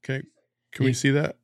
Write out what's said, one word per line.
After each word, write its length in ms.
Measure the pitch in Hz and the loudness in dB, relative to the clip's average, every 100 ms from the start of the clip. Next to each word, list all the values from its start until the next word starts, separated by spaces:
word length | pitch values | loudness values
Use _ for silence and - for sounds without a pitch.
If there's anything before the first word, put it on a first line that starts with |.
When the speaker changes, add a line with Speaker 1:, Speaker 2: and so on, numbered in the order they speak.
Speaker 1:
Okay. 180 | - 135 - _ _ _ _ | -6 -8 -8 _ _ _ _
Can 120 | - | 0
we 60 | 135 | 0
Speaker 2:
You, 40 | |
Speaker 1:
see 160 | 123 143 | 2 2
that? 260 | 139 151 - | 2 -2 -6